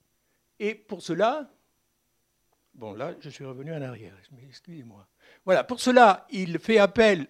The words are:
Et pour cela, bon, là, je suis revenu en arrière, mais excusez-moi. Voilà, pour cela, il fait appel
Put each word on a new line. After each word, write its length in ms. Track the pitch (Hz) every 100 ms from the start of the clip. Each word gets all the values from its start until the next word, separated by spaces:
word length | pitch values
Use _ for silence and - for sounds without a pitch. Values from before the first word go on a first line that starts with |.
| _ _ _ _ _ -
Et 160 | 208 214
pour 260 | - 180
cela, 480 | - 165 220 302 277 _ _ _ _ _ _ _ _ _ _ _ _ -
bon, 180 | 110
là, 220 | 101 147 -
je 100 | 151
suis 160 | - 139
revenu 280 | 127 143
en 80 | 160
arrière, 320 | 131 117 107 98 _
mais 120 | 131 107
excusez-moi. 600 | - - 165 117 101 98 _ _ _ 190
Voilà, 180 | 175
pour 160 | 123 247
cela, 480 | 254 247 226 180 -
il 300 | 202 180 165
fait 180 | - 220
appel 500 | 202 233 220 185